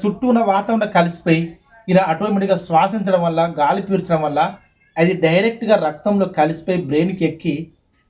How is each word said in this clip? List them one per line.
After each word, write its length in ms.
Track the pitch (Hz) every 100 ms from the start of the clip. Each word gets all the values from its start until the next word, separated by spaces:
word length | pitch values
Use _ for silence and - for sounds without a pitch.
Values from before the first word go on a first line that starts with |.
| 208
చుట్టూ 220 | 202 254
ఉన్న 120 | 233
వాతావరణం 500 | 214 196 196 226 208
కలిసిపోయి 640 | 180 170 170 - 165 170 - _ - -
ఈయన 120 | 180
ఆటోమేటిక్‌గా 580 | 185 160 208 196 190 180
శ్వాసించడం 640 | - 165 190 214 190 185
వల్ల, 320 | 170 160 170 151
గాలి 240 | 147 202
పీల్చడం 400 | 196 190 - 165
వల్ల 320 | 151 143 180 - _ _ _ -
అది 140 | 170
డైరెక్ట్గా 640 | 170 160 175 220 226 220 202 156
రక్తంలో 400 | 151 208 202 185
కలిసిపోయి 560 | 185 156 160 - 180
బ్రెయిన్కి 420 | 135 147 180 190
ఎక్కి 480 | 160 156 170 143 165 _ _ _ _